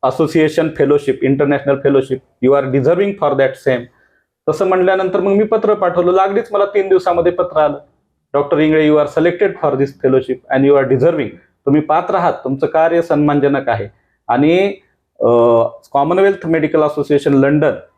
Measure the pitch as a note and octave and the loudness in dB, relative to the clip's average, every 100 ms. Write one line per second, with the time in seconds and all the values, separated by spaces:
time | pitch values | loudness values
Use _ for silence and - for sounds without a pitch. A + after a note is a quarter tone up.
0 | C3 - D#3 E3 D#3 D#3 D#3+ D#3 C#3+ D3 | -2 0 0 2 0 0 -4 0 0 0
1 | C#3+ C3 C3+ C#3 C#3+ C#3+ C#3 C#3 C#3 C#3 | 0 -2 0 0 0 -2 -2 -2 0 0
2 | C3 B2+ _ _ B2+ C#3+ C3 C3+ C3 F3 | -2 -6 _ _ 0 0 0 -2 0 0
3 | G3+ G3 D3 C3+ C3+ - - B2 A#2+ _ | -2 -2 -4 0 -2 -2 -4 -4 -6 _
4 | _ _ _ _ - D#3 F#3+ F#3 F3+ F#3+ | _ _ _ _ -6 -2 0 0 0 0
5 | F#3+ G3 F#3+ G3 G#3+ A3 G#3+ G#3 F3+ F3 | -2 -2 0 0 0 0 0 0 0 0
6 | F3 F#3 G3 G3+ - G3+ G3+ G3+ F#3+ F#3 | 0 2 0 -2 -4 -2 0 -2 0 0
7 | F3+ E3+ F3 F3 F3 D#3 D3+ C#3+ - _ | 2 0 0 -2 -4 0 -2 -2 -12 _
8 | _ _ _ C#3+ C#3+ D#3+ D#3 D#3 D3+ D3+ | _ _ _ -4 -2 0 2 2 4 2
9 | D3 - E3 F3 G3+ F#3+ D3+ C#3 C#3 - | 0 0 0 0 -2 0 -4 -2 -4 -2
10 | C3+ C3 C3 B2+ _ C3 C#3 C#3+ C3+ C3+ | 0 0 0 -8 _ 0 4 4 2 2
11 | D3 D#3+ A2+ - _ _ - D3 D3+ D3+ | 2 0 -6 -10 _ _ 0 0 2 -2
12 | - F#3 F3 - C3 C#3 D3 D#3+ E3 E3+ | 0 -2 -2 -4 -6 -4 -2 0 0 0
13 | E3+ D3+ D3 C#3+ C#3 C#3 C3+ G#2 G2+ _ | 0 0 2 2 0 -2 -2 -4 -6 _
14 | _ _ _ A#2+ D3 F3 G3 G3 _ _ | _ _ _ 0 2 2 0 -4 _ _
15 | _ _ A#2+ A#2+ A#2 A#2 A2+ - _ C#3 | _ _ 2 4 4 4 0 -4 _ -4
16 | D3 F#3 G3 G3 E3 E3 D3+ D#3 D3+ D3 | 0 2 0 0 -2 -2 0 0 -2 -2
17 | C#3 C#3+ D3+ C#3 C#3 D3+ D3 - - | -2 0 2 2 2 2 0 -4 -12